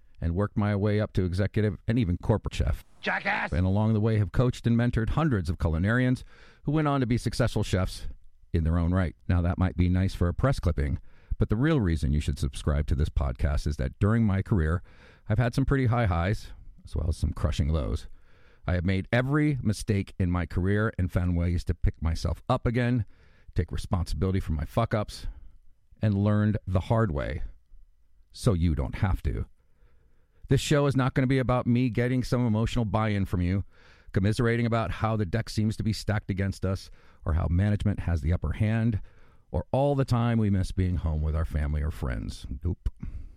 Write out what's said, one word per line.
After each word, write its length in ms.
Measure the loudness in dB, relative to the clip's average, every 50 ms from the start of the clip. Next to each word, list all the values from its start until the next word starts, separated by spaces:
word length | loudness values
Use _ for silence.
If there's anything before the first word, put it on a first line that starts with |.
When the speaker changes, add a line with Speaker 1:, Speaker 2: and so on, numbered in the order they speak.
| -20 -20 -12 -6
Speaker 1:
and 140 | -4 -2 -2
worked 220 | 0 -2 -2 0
my 180 | 0 0 0 0
way 260 | 0 0 0 0 0
up 120 | -2 -2 0
to 120 | 0 0
executive 520 | 0 0 0 -2 0 0 0 0 0 -2 -4 -4
and 100 | -2 0
even 200 | 0 2 0 0
corporate 380 | 0 0 0 0 0 0 -4 -4
chef. 300 | -2 -2 -2 -2 -4 -6 -14 -16 -10
Speaker 2:
Jackass! 520 | -6 -4 -4 -2 -2 -2 -2 -2 -2 -2 0
Speaker 1:
And 140 | 0 2
along 260 | 2 2 2 2 2 2
the 80 | 2
way 180 | 2 2 2 2
have 140 | 0 0 2
coached 340 | 2 2 2 0 0 0
and 100 | 2 2
mentored 340 | 2 2 2 0 0 0 0
hundreds 380 | 0 0 2 2 2 0 0 -2
of 100 | -2 0
culinarians 640 | 0 0 0 2 0 2 2 2 2 2 0 -2 -4 -10 -20 -20 -20 -20 -20 -10 -4
who 80 | -2 0
went 160 | 0 2 2
on 120 | 2 2
to 60 | 2
be 120 | 2 0 0
successful 440 | 0 -2 0 0 0 0 0 -2 -2
chefs 460 | 0 0 0 0 0 -4 -6 -10 -10 -10 -12 -18 -20 -20 -20 -8 -4 -2
in 120 | 0 2
their 140 | 2 2 2
own 140 | 2 2 2
right. 220 | 2 0 0 -4 -6 -2 0
Now, 120 | 2 2 2
that 160 | 2 2 2
might 180 | 2 2 2
be 120 | 2 2 4
nice 260 | 4 2 2 0 0
for 120 | 0 0
a 80 | 0 0
press 240 | 2 2 2 2 2
clipping, 400 | 0 0 0 0 0 -2 -2 -4 -6 -10 -20 -12 -8 -4 -2
but 140 | 0 0 0
the 60 | 2
real 220 | 2 2 4 4 4
reason 340 | 4 2 2 2 2 0 0
you 80 | 0
should 180 | 0 -2 -2 -2
subscribe 500 | -2 -4 -4 -2 -2 0 0 0 0 0
to 80 | 0
this 140 | 0 0 0
podcast 540 | 0 0 -2 -2 -2 -2 0 0 0 0 -2
is 100 | -2 -2
that 200 | -2 -4 -6 -2 0
during 240 | 2 2 4 4 2
my 180 | 2 2 0 0
career, 400 | 0 0 0 2 0 -2 -2 -4 -8 -20 -20 -20 -20 -20 -12 -6 -2
I've 100 | 0 0
had 160 | 0 0 0
some 120 | 0 0
pretty 200 | 0 2 2 2
high 200 | 2 2 2 2
highs, 420 | 2 2 0 0 0 -2 -2 -6 -10 -16 -18 -18 -18 -20 -20 -14
as 120 | -10 -6
well 140 | -4 -2 -2
as 80 | -2 -2
some 140 | -2 -2 -2
crushing 360 | 0 -2 -2 0 0 0 0
lows. 400 | 0 0 -2 -2 -4 -6 -6 -10 -16 -18 -20 -20 -20 -20 -20 -20 -20 -10 -4
I 80 | -2 -2
have 100 | 0 0
made 240 | 0 0 0 -2 0
every 480 | 0 0 2 2 2 2 2 2 0 0 0
mistake 500 | -2 -2 -2 -2 -2 0 -2 -2 -4 -2 -2
in 120 | 0 0
my 140 | 0 0 -2
career 480 | -2 -2 -2 0 0 0 0 0 -2 -2 -2
and 120 | -2 0
found 280 | 0 0 0 0 0 0
ways 260 | 0 0 0 -2 -2
to 100 | -4 -2
pick 280 | 0 0 -2 0 0 -2
myself 400 | -2 -2 -2 -2 -4 -4 -4 -2 -2
up 160 | -2 0 0
again, 400 | 0 0 0 0 2 0 0 -2 -4 -8 -20 -20 -20 -20 -20 -18 -8 -4
take 180 | -2 -2 -2 -4
responsibility 680 | -6 -4 -2 -2 -2 0 -2 -2 0 0 0 0 0
for 120 | 0 -2 -2
my 140 | -2 -4
fuck-ups, 600 | -2 0 0 0 0 0 -2 -2 -4 -8 -10 -10 -10 -10 -10 -14 -20 -20 -20 -20 -20 -20 _ _ -20 -6 0 0
and 200 | 2 2 4 4
learned 360 | 4 4 4 4 2 0 0 -2
the 140 | -2 -2 0
hard 300 | 0 2 2 2 2 2
way, 340 | 0 -2 -4 -4 -6 -6 -6 -8 -10 -14 _ -20 -20 -20 -20 -20 -20 _ _ -20 -20 -20 -20 -20
so 220 | -8 -2 2 2 2
you 220 | 4 2 2 2
don't 220 | 0 -2 -4 -4
have 260 | -2 0 0 0 0 -2
to. 240 | -2 -4 -4 -6 -8 -12 _ _ _ -20 _ -20 -20 -20 -20 _ _ _ -20 _ _ _ _ -2 0
This 120 | 0 2
show 240 | 2 2 2 4 4
is 100 | 4 4
not 200 | 2 2 2 2
gonna 120 | 2 2
be 120 | 2 2 2
about 280 | 2 2 0 0 2
me 220 | 2 2 2 2 2
getting 340 | 0 0 0 0 0 0 -2
some 240 | 0 0 0 2
emotional 380 | 2 2 2 0 0 0 0 0
buy-in 400 | 0 0 0 0 0 0 0 -2
from 160 | -2 -2 0
you, 240 | 0 0 0 -2 -4 -6 -12 -20 -20 -20 -20 -20 -10 -4 -2
commiserating 540 | 0 2 2 2 2 2 2 2 2 0
about 240 | 0 0 0 0 -2
how 260 | -2 -2 0 0 0
the 80 | 0 -2
deck 240 | -2 -2 -4 -4 -4
seems 260 | -2 0 0 0 0 -2
to 40 | -2
be 120 | -2 -2
stacked 340 | -2 -2 -2 -2 -2 -2 -4
against 380 | -4 -2 -2 -2 -4 -4 -4
us, 240 | -4 -4 -4 -6 -12 -20 -20 -20 -20 -18 -8 -4
or 80 | -2 0
how 140 | 0 2 2
management 520 | 2 2 2 2 2 2 0 0 -2 -2
has 200 | -2 -2 -2 0
the 140 | 0 0 0
upper 180 | 0 -2 -4 -2
hand, 480 | 0 0 0 0 0 0 0 0 -2 -4 -8 -18 -20 -20 -20 -20 -20 -12 -6
or 140 | -6 -6 -4 -2 0
all 220 | 0 2 2 2
the 100 | 2 2
time 320 | 2 2 2 2 2 2
we 140 | 2 4 4
miss 220 | 2 2 0 0 0
being 240 | 0 0 0 0
home 260 | 0 -2 0 0 0 0
with 120 | 0 0
our 120 | 0 -2
family 340 | -2 -2 -2 -2 -2 -2 -2
or 100 | -2 -2
friends. 560 | -4 -4 -4 -4 -4 -4 -6 -8 -10 -10 -10 -10 -8 -6 -4
Nope. 280 | -4 -4 -2 -4 -6 -6 -6 -12 -12 -10 -10 -12 -14 -18